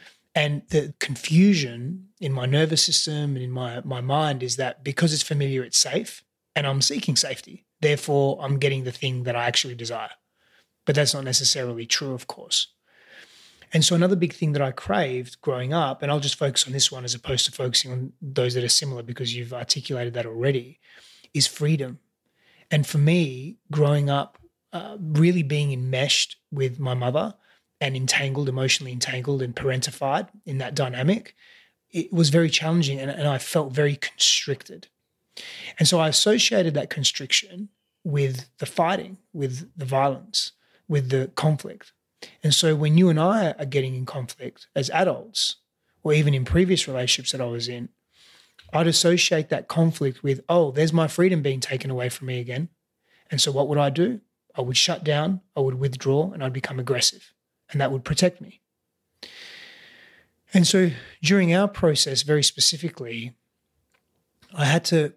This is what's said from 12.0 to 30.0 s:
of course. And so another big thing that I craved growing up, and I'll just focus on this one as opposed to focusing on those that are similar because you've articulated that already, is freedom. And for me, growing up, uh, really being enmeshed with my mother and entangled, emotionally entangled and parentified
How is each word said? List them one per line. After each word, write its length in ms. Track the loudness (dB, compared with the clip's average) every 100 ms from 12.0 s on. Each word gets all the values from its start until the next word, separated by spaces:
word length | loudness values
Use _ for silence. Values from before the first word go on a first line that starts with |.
| -2
of 140 | -8 -10
course. 400 | -16 -4 -4 -4 _ _ _ _ -20 -20 -20 -20 _ -2
And 100 | 2
so 120 | 4 4
another 200 | 4 2
big 180 | 0
thing 180 | -2 -2
that 80 | 0
I 100 | -2
craved 680 | -4 -2 -2 0 -4 -8 -8
growing 320 | -6 -4 -2
up, 280 | 0 -2 -2
and 100 | -2
I'll 80 | 0
just 180 | -2 -2
focus 300 | -2 0 -2
on 60 |
this 180 | 0 0
one 120 | 0 -6
as 100 | -6
opposed 300 | -4 -2 -2
to 60 |
focusing 400 | -2 -2 -2 -2
on 220 | -6 -8 _
those 320 | -6 -2 0
that 100 | -2
are 60 | 0
similar 340 | 0 0 -8
because 300 | -10 -8 -6 -6
you've 180 | -8
articulated 600 | -10 -6 -6 -4 -6 -4
that 120 | -6 -8
already, 540 | -2 0 0 -6 -20 _ -20 -20 -20 _
is 140 | -2 -2
freedom. 520 | 0 0 0 -2 -10 _ _ _ _ _ _ _
And 140 | 0 0
for 120 | 2
me, 600 | 4 4 2 -4 -12 -16 _
growing 380 | 2 4 4 2
up, 280 | 0 -2 _ _ _ _
uh, 240 | -12 -12 -10
really 440 | -2 4 4 4
being 280 | 0 0 -2
enmeshed 640 | -2 -2 0 2 0 0 -8 _
with 280 | -4 -4 -2
my 140 | -4
mother 420 | 0 0 0 -2 -8 _ _ _ _
and 140 | -4 -2
entangled, 500 | 0 0 0 -2 -2
emotionally 440 | -2 0 0 -2
entangled 480 | -8 -6 -4 -2 -2
and 120 | -2 -2
parentified 720 | -2 -2 -4 -4